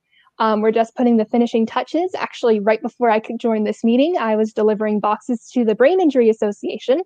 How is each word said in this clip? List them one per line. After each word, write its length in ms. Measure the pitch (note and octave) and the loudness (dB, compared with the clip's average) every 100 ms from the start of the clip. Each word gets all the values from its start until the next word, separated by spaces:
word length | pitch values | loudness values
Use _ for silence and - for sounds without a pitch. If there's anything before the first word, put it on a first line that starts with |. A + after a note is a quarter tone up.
| _ _ _ _ | _ _ _ _
Um, 220 | A3 G#3+ | -2 2
we're 140 | A3 | 0
just 220 | A3 A3+ - | 0 -2 0
putting 200 | A#3+ A#3 | 2 2
the 80 | |
finishing 420 | G#3+ A#3+ A#3+ A#3+ A3+ | 0 0 0 0 -2
touches. 480 | - - D#4 F#4 | -4 -4 -4 -4
Actually, 460 | - - - A#3+ A3 | -6 -10 -4 0 0
right 220 | G3+ A3 | 2 0
before 280 | A#3 - A#3+ | -4 -2 0
I 120 | A3 | 0
could 180 | A3 A#3 | -2 -6
join 240 | A#3 A3 | -2 -2
this 220 | G#3 G#3+ A#3 | -2 -2 0
meeting, 320 | A#3+ D4 F4+ | 2 2 0
I 160 | A3+ G#3+ | -2 0
was 160 | A3 | -2
delivering 480 | - G#3+ G#3 G#3+ G#3 | 0 0 0 -2 -2
boxes 500 | G#3 G#3+ - A#3+ - | -2 -4 -4 -8 -4
to 100 | B3+ | -2
the 120 | A3 G#3+ | 0 2
Brain 260 | B3+ F#4 | 4 4
Injury 280 | F4 C4 A3+ | 2 4 2
Association. 720 | A3 G#3 G#3 - - - C#4 | 2 -2 -4 -8 -8 -2 -2